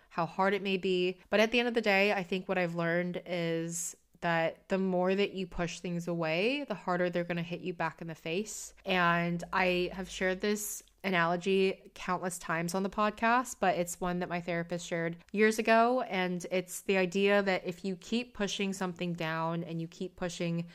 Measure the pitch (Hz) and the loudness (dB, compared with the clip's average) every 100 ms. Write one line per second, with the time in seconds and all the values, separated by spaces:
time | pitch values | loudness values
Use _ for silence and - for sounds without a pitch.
0 | _ - 160 - 196 202 196 190 190 180 | _ -4 -2 2 2 2 0 0 0 2
1 | 180 185 - 202 226 240 240 233 214 190 | 0 -2 0 2 4 4 2 2 4 4
2 | 202 196 175 190 185 185 175 170 170 175 | 4 2 -2 -4 0 0 0 0 2 2
3 | 180 180 - 175 170 165 165 170 - - | 0 -4 -4 -2 0 -2 -2 -6 -8 -10
4 | _ _ 175 165 165 - - 190 190 180 | _ _ 0 2 0 -2 -4 0 2 2
5 | 180 196 202 190 180 - 170 - 180 175 | 2 2 0 -2 -6 -4 -4 -4 -6 -4
6 | 175 170 160 165 220 285 277 208 - 180 | -2 -2 0 2 0 0 -4 -6 -2 0
7 | 180 175 175 170 170 175 175 175 160 - | 2 0 -2 -4 -4 -6 -6 -4 -4 -4
8 | 165 156 165 175 220 - - - 196 185 | -10 -8 -4 -4 -4 -10 -14 -10 -2 2
9 | 170 170 175 175 - 185 185 180 180 185 | 4 4 2 -2 -2 0 2 2 0 -4
10 | 180 - 185 185 208 208 - - - _ | -8 -2 -2 0 0 -2 -4 -10 -14 _
11 | 196 180 165 180 185 190 190 - - - | 0 2 2 2 2 2 2 0 -10 -10
12 | - 180 180 - - 165 170 190 196 214 | -4 -2 -4 -6 -4 -2 0 -2 -2 0
13 | 214 214 226 240 240 - 185 170 175 - | -2 0 2 2 0 0 2 2 -2 -2
14 | 180 175 175 175 175 170 170 175 170 170 | -2 -2 -2 -4 -2 -4 -2 -6 -4 -2
15 | 165 170 - 202 214 220 226 226 233 254 | -2 -4 -6 2 4 4 4 6 6 2
16 | - 190 180 180 - 185 180 - - 190 | 0 -2 0 -2 -2 -2 -2 -6 0 2
17 | 185 196 196 202 196 185 185 175 190 180 | 2 2 4 4 4 0 -2 -6 -6 -6
18 | - 226 247 - 196 - 196 190 185 170 | -4 -4 -4 -4 -4 -2 -2 -2 -6 -4
19 | 180 170 160 160 165 170 165 165 165 - | -4 -2 -2 -2 -2 -2 -4 -6 -8 -8
20 | 185 - 180 - 170 170 170 | -10 -6 -6 -2 -2 -2 -4